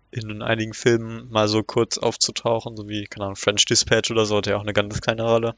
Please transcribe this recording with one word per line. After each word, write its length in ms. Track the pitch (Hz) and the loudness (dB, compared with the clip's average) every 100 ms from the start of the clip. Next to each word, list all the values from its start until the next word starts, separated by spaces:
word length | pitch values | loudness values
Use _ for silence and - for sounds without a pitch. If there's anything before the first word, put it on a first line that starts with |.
| _ | _
in 320 | - 110 107 | -10 -8 -6
einigen 320 | 117 113 110 | -2 -2 -2
Filmen 560 | 110 - 117 113 113 123 | 0 4 4 2 -10 -4
mal 200 | 110 107 | 2 2
so 120 | 107 | 2
kurz 360 | 107 - 113 - | 0 0 0 0
aufzutauchen, 800 | 117 - - - 120 113 120 110 | -2 0 -2 -2 0 -2 -2 -10
so 100 | 104 | -8
wie, 200 | 104 101 | -8 -8
keine 180 | - 98 | -6 -8
Ahnung, 100 | 98 | -4
French 300 | - 104 - | 0 2 4
Dispatch 440 | 113 - 113 - | 2 2 2 2
oder 160 | 113 107 | 2 2
so, 120 | 104 | 2
hat 100 | 101 | 2
er 80 | 101 | 0
auch 40 | |
eine 80 | 104 | -2
ganz 280 | 104 101 104 | 0 0 -2
kleine 220 | - 113 | -2 0
Rolle. 320 | 113 117 117 | 2 2 2